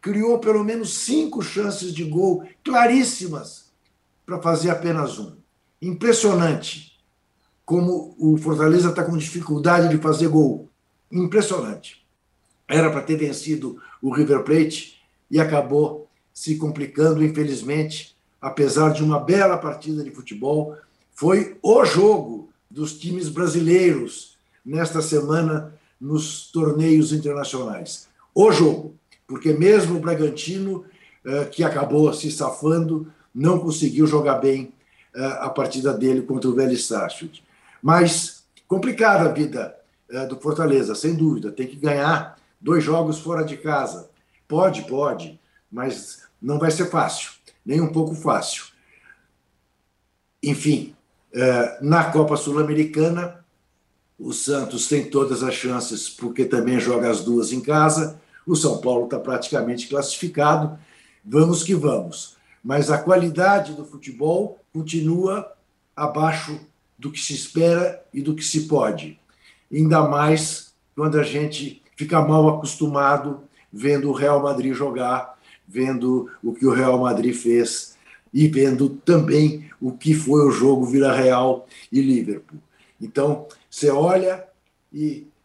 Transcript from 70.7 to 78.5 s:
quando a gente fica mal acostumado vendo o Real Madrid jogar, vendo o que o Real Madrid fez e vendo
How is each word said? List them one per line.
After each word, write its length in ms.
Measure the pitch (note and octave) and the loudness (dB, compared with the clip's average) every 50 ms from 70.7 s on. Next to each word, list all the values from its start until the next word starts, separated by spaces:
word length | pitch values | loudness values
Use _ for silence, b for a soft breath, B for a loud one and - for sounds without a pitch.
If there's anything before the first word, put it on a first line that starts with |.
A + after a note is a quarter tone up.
| _ _ _ _ _ | _ _ _ _ _
quando 240 | C#3+ D3+ D#3 D3+ D3+ | -4 -4 0 2 0
a 40 | C#3+ | 0
gente 580 | - B2 D3 D3+ D3 - - C#3+ C3 - _ _ _ _ | 0 -2 -4 -4 -4 -6 -8 -10 -12 -14 _ _ _ _
fica 260 | - D3+ D3+ E3+ E3 | -12 -6 0 0 0
mal 260 | D3 D3 D#3 D#3 D3+ D#3 | 2 4 4 6 6 4
acostumado 920 | D3 D#3 - - - - D#3 D3 C#3+ C#3 C#3 C#3 D3 C#3 C3+ D3 C#3 - - b b b b b | 4 2 -6 -10 -6 -4 -4 -2 0 0 2 2 2 0 -2 -6 -10 -10 -14 b b b b b
vendo 380 | - G#2 A#2+ C#3+ C#3+ C#3 C3+ C#3+ | -14 -4 0 0 0 2 0 -2
o 40 | C3 | -2
Real 280 | - C#3+ C#3+ D3 C#3+ | 0 2 2 2 2
Madrid 320 | C#3 C#3+ C#3 B2+ B2+ C3 C3 | 2 0 -2 -2 -2 -4 -2
jogar, 640 | B2 C#3+ C#3 A#2+ C3 B2 B2 B2+ C3 - - B B B B B B B | -2 -4 -4 -4 -4 -4 -2 -2 -4 -6 -10 B B B B B B B
vendo 640 | - F#2 A#2+ B2+ C3 C3 A#2+ A#2+ B2+ B2+ B2 - B B B - | -10 -4 -2 -2 -2 -2 -2 0 0 0 0 -2 B B B -8
o 100 | A#2 A#2 | -8 -4
que 120 | - C3 | 2 2
o 60 | C3+ | 4
Real 280 | A#2 B2+ C3 C3 B2+ B2 | 4 4 4 4 4 2
Madrid 340 | B2 B2 A2+ G#2 A#2+ B2 A#2 | 2 0 0 0 0 0 -2
fez 640 | - - A#2 A#2 A#2+ A#2 A#2 - - - - b b b b b b b b - | 0 0 2 4 4 2 0 -4 -10 -10 -14 b b b b b b b b 2
e 140 | C3+ D#3 | 4 4
vendo 420 | D3+ | 4